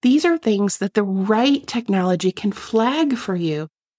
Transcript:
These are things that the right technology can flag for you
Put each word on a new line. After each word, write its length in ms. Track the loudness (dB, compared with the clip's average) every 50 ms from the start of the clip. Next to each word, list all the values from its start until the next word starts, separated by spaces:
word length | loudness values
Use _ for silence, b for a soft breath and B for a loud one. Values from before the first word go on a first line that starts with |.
These 240 | 4 4 2 4 4
are 120 | 2 0 2
things 400 | 2 0 0 2 0 0 -2 -2
that 160 | -6 -2 _
the 100 | 0 0
right 640 | 0 0 -2 0 2 2 2 4 2 2 0 -2
technology 640 | -4 -8 -6 -4 -2 0 0 2 0 0 0 0 -2
can 200 | -2 -2 -4 -4
flag 640 | -4 -4 -10 -2 0 0 2 2 0 0 0 0 0 -4
for 180 | -4 -4 -4
you 340 | -2 -2 -2 -4 -4 -6 -10 _ _ _ _ _